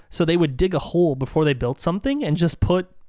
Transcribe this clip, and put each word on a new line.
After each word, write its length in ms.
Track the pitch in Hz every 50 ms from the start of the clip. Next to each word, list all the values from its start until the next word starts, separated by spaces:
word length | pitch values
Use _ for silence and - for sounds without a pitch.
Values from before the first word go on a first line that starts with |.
| - _
so 160 | - - 170
they 120 | 160 170
would 200 | 175 165 151 131
dig 160 | 127 180 190 185
a 60 | 139
hole 340 | - - - 170 175 160 135
before 320 | 131 131 - - 160 156
they 80 | 151 139
built 260 | 120 123 120 131 -
something 440 | - 175 175 202 - 269 277 294 277
and 120 | 156 151
just 220 | 175 170 165 - -
put 280 | - - 180 185 185 - - - -